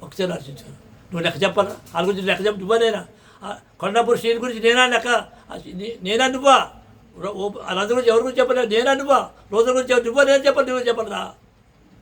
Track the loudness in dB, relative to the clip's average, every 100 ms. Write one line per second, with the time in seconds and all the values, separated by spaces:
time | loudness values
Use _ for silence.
0 | -14 -6 -4 -6 -12 -18 -20 -20 -20 -20
1 | -12 -6 -4 0 -2 0 -2 -4 -10 -4
2 | -2 -2 -2 0 -2 -2 0 2 2 -2
3 | -8 -20 -20 -18 -16 -16 _ -8 -4 0
4 | 0 0 0 -2 -4 -2 0 2 2 0
5 | 0 -2 -2 -18 -18 -16 -14 -12 -12 -10
6 | -4 0 0 2 4 4 2 -10 -20 -20
7 | -20 -12 -10 -6 -8 -8 -6 -4 0 2
8 | 4 4 2 0 2 2 0 2 2 0
9 | 2 2 0 -12 -6 0 2 2 2 0
10 | 2 4 6 6 4 2 0 0 -2 -2
11 | -4 -6 -10 -14 _ _ _ _ _ _